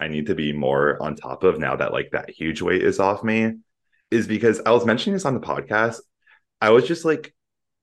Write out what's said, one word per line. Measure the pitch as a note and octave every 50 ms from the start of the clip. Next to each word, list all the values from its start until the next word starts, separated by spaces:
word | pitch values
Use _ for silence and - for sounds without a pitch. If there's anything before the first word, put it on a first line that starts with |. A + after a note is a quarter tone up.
I | D2+ D#2
need | D#2 D2+ D2+ D2+
to | F#2
be | D#2+ D#2 D2 D2
more | D2 C#2 C2 C#2 C#2 C#2+ D2 C2+ - -
on | D2+ D2
top | C#2+ - B1+ C2 - -
of | F#2 E2 D#2
now | D#2 C2 C2
that, | - D2 - -
like, | - C#2 - -
that | - - -
huge | - - - D#2 D#2 D2+ -
weight | F2 F2+ F2+
is | - - - -
off | G2 F#2+ G#2 G#2 -
me | A2+ A2 A2+ A2 A2+ A2+ A2+ - _ _ _ _ _ _ _ _ _
is | - A#2 G2+ F#2+
because | A2 G#2 A2+ A#2 G#2+ - -
I | A2+
was | A2+ A#2 -
mentioning | A2+ A2 B2 - G#3+ G3
this | F#3+ F3+
on | C#3+ C3+
the | A#2
podcast. | - - C#2+ - C#3 - G#2+ G#2+ A2 A#2 A#2 - - _ _ _ _ _ _ _ _ _ _ _
I | - A2
was | A2+ B2 B2+ -
just, | E3+ E3 -
like, | D#3+ D#3 - - - _ _ _ _ _ _ _ _ _ _